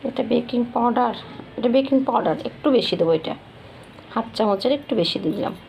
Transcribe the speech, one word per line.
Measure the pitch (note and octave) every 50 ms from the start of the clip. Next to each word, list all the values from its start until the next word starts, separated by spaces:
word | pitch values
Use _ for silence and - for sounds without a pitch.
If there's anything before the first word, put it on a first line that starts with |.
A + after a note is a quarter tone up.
| - B3
এটা | - - B3 A3
বেকিং | A#3+ A#3 A#3+ - - A#3+ A#3+ A#3+ -
পাউডার, | A#3+ A#3 A#3+ A#3 B3 B3 A#3 G3 - - - - - - - -
এটা | - A3 B3 A#3
বেকিং | C4+ C4+ C4+ C#4 C4 C4+ -
পাউডার | A#3 - - E3+ D#3+ - - -
একটু | - - - D4+ C4
বেশি | A#3 - - F3+ -
দেবো, | E3 E3 E3 D#3+
এটা | - - A3+ - - - - - - - - - - - - - - -
হাফ | - A3+ A#3 A#3 -
চামচের | - A3+ G#3 G3+ G3 - B3 C#4+ C#4+
একটু | C#4+ - B3 A3
বেশি | E3+ - - - G3
দিলাম। | D#3+ - G#3 - - F#3+ - -